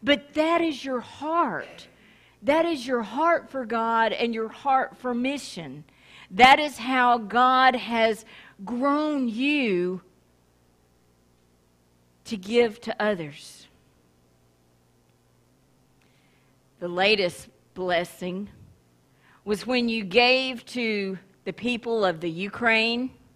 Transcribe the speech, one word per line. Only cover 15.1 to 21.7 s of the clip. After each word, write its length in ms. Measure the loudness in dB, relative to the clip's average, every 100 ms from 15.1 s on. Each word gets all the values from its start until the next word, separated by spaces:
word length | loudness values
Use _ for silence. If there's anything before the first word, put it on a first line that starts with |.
| _ _ _ _ _ _ _ _ _ _ _ _ _ _ _ _ -10
The 80 | -6
latest 600 | 2 2 4 0 -4 -16 _ _
blessing 720 | -8 -2 0 -2 -6 -8 -8 -10 -16 -20 _ _ _ _ _ _ _ -6
was 220 | -4 -2
when 220 | 0 0
you 160 | -2 0
gave 600 | 4 6 4 2 -6 -8
to 520 | -4 -2 0 -2 -6 -12 _
the 80 | -12
people 540 | -6 -4